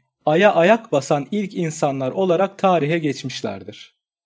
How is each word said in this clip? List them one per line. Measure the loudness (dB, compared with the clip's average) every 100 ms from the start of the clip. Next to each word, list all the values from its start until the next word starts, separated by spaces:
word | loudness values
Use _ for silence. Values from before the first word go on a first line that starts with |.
| _ _ 0
Ay'a | 4 4
ayak | 4 4 4 2
basan | -2 0 -2 -2
ilk | -6 -4
insanlar | -4 -6 -2 -4 -2 -4
olarak | -2 0 2 0 0
tarihe | 2 2 2 -2
geçmişlerdir. | -2 -6 -8 -8 -8 -8 -14 -18 -20 _ _ _